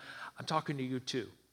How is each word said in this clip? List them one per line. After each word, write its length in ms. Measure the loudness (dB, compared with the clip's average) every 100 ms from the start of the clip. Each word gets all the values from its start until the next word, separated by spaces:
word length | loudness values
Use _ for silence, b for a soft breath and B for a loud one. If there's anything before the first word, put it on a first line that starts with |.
| B B B -6
I'm 80 | 2
talking 320 | 2 2 0
to 60 |
you 160 | 2 0
too. 280 | 2 0 0 -6 -20